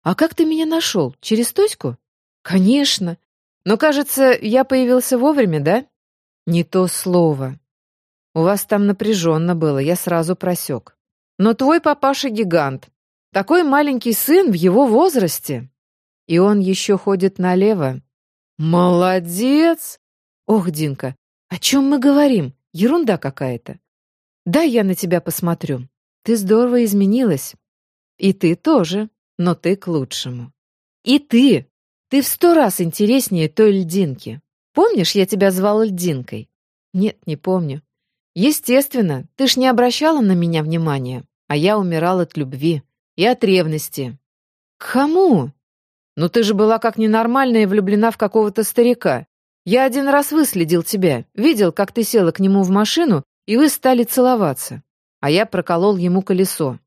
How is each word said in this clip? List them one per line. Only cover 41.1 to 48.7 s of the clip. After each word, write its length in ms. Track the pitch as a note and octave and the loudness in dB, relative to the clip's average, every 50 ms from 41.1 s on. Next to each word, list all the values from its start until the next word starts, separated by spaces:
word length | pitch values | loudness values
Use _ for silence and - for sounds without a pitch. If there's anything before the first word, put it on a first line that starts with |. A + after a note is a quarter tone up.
| B2+ B2+ - _ _ _ _ | -10 -12 -14 _ _ _ _
а 80 | _ D3 | _ -2
я 220 | D3 D#3 G3 G#3+ | 0 0 2 0
умирал 440 | G#3+ F#3+ F3 E3 D#3+ E3 F3 F#3 F#3 | 0 0 -2 -2 -2 0 0 0 0
от 160 | E3+ - - | -2 -4 -6
любви 460 | D#3+ C#3+ C3 C#3 C3 D3 E3 E3 C#3+ _ _ _ _ _ _ _ | -8 -8 -8 -8 -4 -2 -2 -2 -2 _ _ _ _ _ _ _
и 100 | - F3+ | 0 0
от 180 | A#3 B3 A#3+ A#3+ | 0 2 0 0
ревности. 760 | G3 F#3 F#3 E3 D#3+ D#3 D3+ - - - - C3+ B2 C#3 - _ _ _ _ _ _ _ _ _ _ _ | 2 2 2 2 0 -4 -6 -8 -10 -10 -10 -10 -10 -12 -18 _ _ _ _ _ _ _ _ _ _ _
К 160 | _ - - - | _ -14 -4 -2
кому? 580 | B3 C#4 D4+ D#4+ F4+ G4 F4+ B3 E3 B2 C#3 - _ _ _ _ _ _ _ _ _ _ _ _ | -2 0 2 2 2 4 4 2 2 0 -4 -12 _ _ _ _ _ _ _ _ _ _ _ _
Ну 140 | D3 D#3+ F3 | -4 -4 0
ты 140 | - A#3+ A3+ | 0 0 0
же 100 | G3+ G#3+ | 2 2
была 260 | F#3+ G#3+ G#3+ A3+ A3+ | 2 2 2 2 2
как 180 | - A3+ G#3+ | 0 -4 -2
ненормальная 720 | - A3 G#3+ G#3+ A3 A#3 A#3 A#3+ C4+ C4+ B3+ A#3 A3 G#3+ | 0 0 2 2 2 0 0 0 0 0 2 2 2 2
влюблена 440 | F#3 G3 G#3+ F#3+ F#3+ G#3 G#3 A3 A3+ | 2 0 0 0 0 0 2 0 0
в 60 | G#3+ | 0
какого-то 460 | - A3+ G3 - A3+ G#3+ G#3 G3+ A3+ G#3+ | -2 -4 0 0 0 0 0 -2 -4 -6
старика. 640 | - | -2